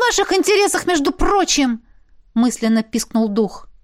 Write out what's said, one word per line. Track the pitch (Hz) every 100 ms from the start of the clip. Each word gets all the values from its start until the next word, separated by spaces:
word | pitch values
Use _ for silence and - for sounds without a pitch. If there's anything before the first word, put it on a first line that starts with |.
| 480
ваших | - -
интересах, | 381 339 403 403 359 -
между | 339 285
прочим!» | - 370 403 349 - 262 226 - - _ - _ 226
мысленно | 247 - 220 226
пискнул | 220 233 - 226 220
дух. | 202 208 - - -